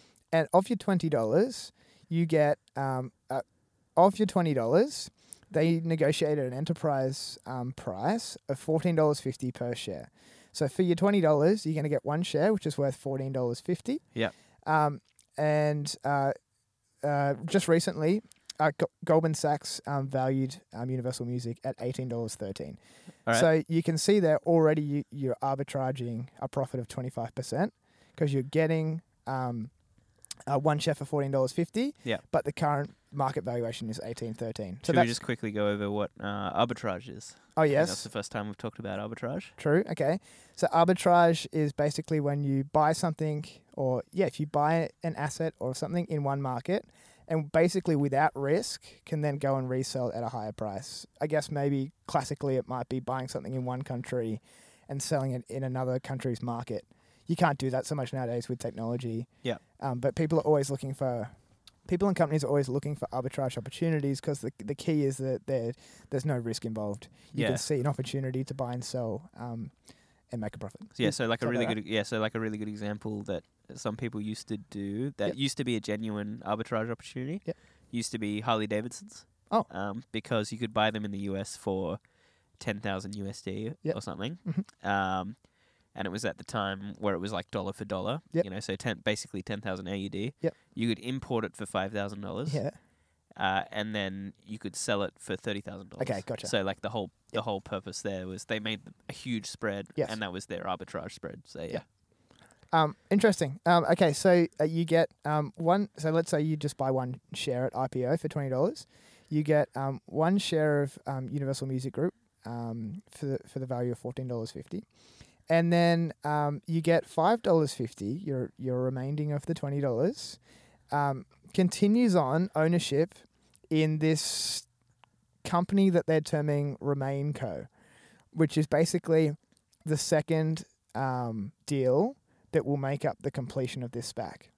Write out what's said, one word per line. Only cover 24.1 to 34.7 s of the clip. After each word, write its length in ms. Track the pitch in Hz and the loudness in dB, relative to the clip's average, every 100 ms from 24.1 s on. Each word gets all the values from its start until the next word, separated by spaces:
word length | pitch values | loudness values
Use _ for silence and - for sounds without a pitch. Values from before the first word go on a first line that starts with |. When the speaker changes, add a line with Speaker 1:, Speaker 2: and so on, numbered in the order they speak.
| 208 | 4
Speaker 1:
there 200 | 165 156 | 6 4
already 420 | - 165 156 156 | 4 6 6 4
you, 220 | 147 143 - | 0 -2 -4
you're 260 | 143 131 117 | -4 -4 -2
arbitraging 840 | 135 135 139 139 131 131 120 117 127 - | -2 -2 -4 -2 -2 -2 -4 -6 -8 -8
a 80 | 135 | -6
profit 320 | - 131 127 | -2 -2 -4
of 80 | 117 | -6
twenty-five 460 | - 123 - 113 - | -6 -6 -6 -8 -8
percent 360 | 127 147 208 - _ _ _ - | -6 -2 -2 -4 _ _ _ -2
'cause 160 | 147 | 0
you're 80 | 139 | 0
getting, 580 | 135 165 160 160 156 160 - _ - | 0 2 2 2 0 -4 -8 _ -6
um, 420 | 131 127 120 113 - _ _ _ _ - - - | -4 -2 -4 -8 -12 _ _ _ _ -16 -12 -2
uh, 100 | 139 | 2
one 220 | 151 147 | 2 2
share 160 | 165 143 | 0 -2
for 100 | 143 | -2
fourteen 260 | 151 139 | -2 2
dollars 200 | 135 131 | 2 2
fifty, 400 | - 165 214 269 - | 2 -2 0 -2 -4
Speaker 2:
Yeah. 140 | 123 107 - | -4 -4 0
Speaker 1:
but 120 | - | -2
the 80 | 147 | 0
current 440 | - 151 143 143 - _ | 0 0 2 -2 -8 _
market 320 | 139 135 139 | -2 -2 -2
valuation 460 | 123 123 117 120 113 | -2 -2 -2 -4 -6
is 100 | 110 | -6
eighteen 300 | 113 120 117 | -8 -8 -8
thirteen. 460 | 110 117 110 98 | -6 -6 -6 -8